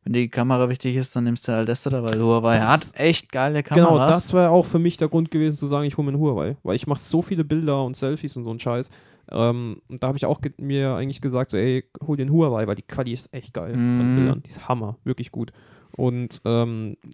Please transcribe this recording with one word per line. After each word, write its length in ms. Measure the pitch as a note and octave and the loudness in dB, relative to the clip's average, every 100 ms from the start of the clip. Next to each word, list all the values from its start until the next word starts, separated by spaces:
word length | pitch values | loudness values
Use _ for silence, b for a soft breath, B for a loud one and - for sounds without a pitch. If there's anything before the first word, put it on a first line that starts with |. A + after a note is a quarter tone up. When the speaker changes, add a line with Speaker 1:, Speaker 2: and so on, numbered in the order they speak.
Speaker 1:
wenn 100 | - | -4
die 160 | A#2+ A#2+ | -2 0
Kamera 400 | - B2 B2+ B2 | 0 0 2 0
wichtig 280 | B2+ C3 B2+ | 0 -2 -2
ist, 200 | B2+ B2 | -2 -2
dann 80 | |
nimmst 240 | A#2+ A#2 - | -2 -2 -2
du 40 | |
halt 160 | A2+ A2+ | -2 -2
das 140 | A#2+ | -2
da, 180 | C#3+ C3 | -2 -2
weil 180 | A#2 A2 | -2 2
Huawei 380 | A2+ A2+ A2+ A2+ | 4 4 4 4
Speaker 2:
Das 320 | A2 B3 - | 4 4 2
Speaker 1:
hat 100 | - | 0
echt 320 | D#3 D#3+ - | 2 2 -2
geile 300 | C3 C3+ D3+ | -2 0 -2
Speaker 2:
Genau, 300 | C#3+ E3+ E3+ | 2 6 8
Speaker 1:
Kameras. 140 | D#3 C#3 E3+ | 6 6 4
Speaker 2:
das 160 | - | 2
wär 160 | F3+ E3+ | 2 6
auch 160 | F3 - | 4 4
für 120 | E3+ | 2
mich 200 | E3+ - | 0 0
der 100 | D#3+ | 0
Grund 220 | E3 E3 | 0 0
gewesen 260 | D#3+ D#3 D3 | 0 0 -2
zu 100 | C#3+ | -2
sagen, 200 | C#3+ D3 | -2 -2
ich 100 | C#3 | -2
hol 80 | |
mir 80 | C#3+ | -2
ein 60 | C#3 | 0
Huawei, 380 | D3+ G#2+ D#2 C#3+ | 0 0 -2 -4
weil 120 | - A2+ | -4 -2
ich 100 | - | -2
mach 120 | C#3+ | -6
so 240 | - D#3+ | -2 -2
viele 220 | F3 F3+ | 0 -2
Bilder 380 | D3 D#3 D#3 C#3 | 0 0 0 0
und 120 | B2+ C3 | -2 -4
Selfies 400 | C3+ D3+ C#3+ C3 | -4 -4 -6 -8
und 80 | |
so 60 | A#2 | -8
einen 100 | A2+ | -6
Scheiß. 300 | B2 A#2+ C3+ b b b b | -4 -4 -6 b b b b
Ähm, 500 | - A#2 A#2+ A#2+ - - | 0 2 0 -4 -10 -14
und 140 | B2+ | -6
da 60 | C3 | -4
hab 80 | C#3 | -2
ich 100 | - | -2
auch 160 | C#3+ | -2
ge-, 100 | C#3+ - | -4 -6
mir 380 | C#3 C#3 C3+ A2 | -4 -2 -2 -2
eigentlich 260 | C3+ C3+ | -4 -6
gesagt, 280 | C#3+ B2 C3+ | -4 -2 -2
so, 40 | G2+ | 0
ey, 280 | A#2+ B2+ - - C#3+ | 0 0 -4 -10 -4
hol 120 | C#3+ | -2
dir 80 | C3+ | 2
ein 60 | |
Huawei, 340 | E3 D#3 A2+ G#2+ | 2 4 2 -2
weil 80 | |
die 80 | G2+ | -4
Quali 300 | - - B2+ | -6 -6 -6
ist 200 | B2 - | -6 -10
echt 220 | C3 - | -16 -12
geil 180 | - E2 A#2+ A#2+ B2 | -10 -4 0 2 2
von 140 | A#2+ | 2
Speaker 1:
Mhm. 60 | C3 | 4
Speaker 2:
Bildern, 260 | C3 C3 | 2 0
die 80 | - | -6
ist 180 | - - | -10 -6
Hammer, 300 | B2 G#2+ A2 | -4 -4 -8
wirklich 280 | - B2+ B2 | -6 -6 -6
gut. 200 | - A2+ b b b b | -8 -10 b b b b
Und, 500 | - B2+ B2 A#2+ - | -2 -2 -2 -6 -6
ähm, 540 | G#2+ A#2 A#2 A2+ A2 - - | 0 2 0 -2 -8 -10 -12